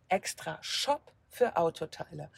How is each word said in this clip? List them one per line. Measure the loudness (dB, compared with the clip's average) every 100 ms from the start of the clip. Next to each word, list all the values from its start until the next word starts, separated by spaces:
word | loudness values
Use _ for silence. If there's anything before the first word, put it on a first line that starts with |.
| 0
extra | 0 0 -8 -8 -8
Shop | -6 -2 0 0 -4 _ _
für | 2 2 4
Autoteile. | 2 0 -8 -10 -10 -10 -12